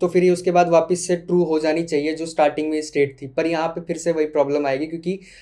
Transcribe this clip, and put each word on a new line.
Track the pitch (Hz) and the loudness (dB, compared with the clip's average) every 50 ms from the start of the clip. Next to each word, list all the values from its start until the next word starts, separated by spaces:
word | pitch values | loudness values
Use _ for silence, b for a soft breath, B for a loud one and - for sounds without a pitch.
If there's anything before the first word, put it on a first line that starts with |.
तो | 180 165 | -2 0
फिर | 185 180 180 | 2 2 4
ये | 180 | 4
उसके | 175 175 - 185 | 2 2 0 2
बाद | 175 175 175 165 | 4 4 4 6
वापस | 165 165 165 - 180 175 | 4 4 4 2 0 -2
से | - - 175 170 | -2 -2 -4 -4
ट्रू | - - 180 180 170 | -2 0 2 2 2
हो | 156 156 156 | 2 0 0
जानी | 156 156 156 170 170 | 0 0 0 -2 -2
चाहिए | 165 156 143 147 156 156 | -2 -2 -2 0 -2 -4
जो | 156 165 | -4 -6
स्टार्टिंग | 160 - - 151 143 - 151 151 156 | -4 0 2 2 2 2 -2 -4 -4
में | 156 156 | -4 -4
स्टेट | 151 - - 143 139 135 - - | -6 -2 0 0 0 0 -2 -8
थी, | 139 127 | -16 -8
पर | - 165 160 | -4 -4 -2
यहाँ | 165 170 156 165 165 | -2 0 -2 -2 -4
पे | 165 170 | -4 -6
फिर | 170 - 165 156 | -8 -8 -8 -4
से | - 170 | -2 -2
वही | 160 156 151 | 0 0 -2
प्रॉब्लम | 151 - 147 139 139 143 147 143 | 0 0 0 0 2 0 0 0
आएगी | 135 135 135 160 | 0 -2 -2 -4
क्योंकि | 165 165 165 165 180 196 190 B B B B | -6 -8 -8 -6 -6 -6 -6 B B B B